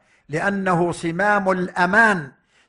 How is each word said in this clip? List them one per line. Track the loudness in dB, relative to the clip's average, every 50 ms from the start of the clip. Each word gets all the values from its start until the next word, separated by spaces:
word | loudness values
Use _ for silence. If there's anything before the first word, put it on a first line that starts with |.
| _ _ _ _ _ -10
لأنه | -8 -4 -4 -2 -4 -2 -2 0 0 2 0 0
صمام | -2 -4 -6 -6 -4 -2 0 2 2 2 2 0
الأمان، | 0 0 -2 -4 -2 -2 0 2 4 4 4 4 2 0 -4 -10 -16 _ _ _ _ _ _